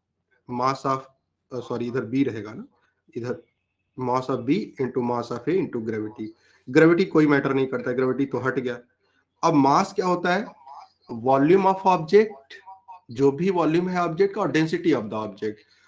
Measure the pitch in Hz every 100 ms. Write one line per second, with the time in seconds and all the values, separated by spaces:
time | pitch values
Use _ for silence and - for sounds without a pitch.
0 | _ _ _ _ - 123 131 139 139 135
1 | - _ _ _ _ 127 - 120 120 123
2 | 110 135 131 110 107 131 262 _ _ _
3 | _ 123 120 - _ _ _ _ _ -
4 | 127 127 131 123 117 185 - - 127 131
5 | 120 120 117 120 143 185 143 120 110 110
6 | 107 - 110 - _ _ - 143 160 170
7 | 185 160 151 139 135 135 131 123 127 123
8 | 131 123 139 123 131 127 123 120 - _
9 | _ _ _ _ 165 151 139 156 196 -
10 | 185 175 180 185 - - - - - _
11 | - 120 120 135 147 190 190 190 196 175
12 | 160 202 214 - _ - - - - -
13 | - 120 139 139 185 175 151 165 185 180
14 | 170 160 196 208 175 156 160 170 160 127
15 | 104 110 104 98 107 104 _ _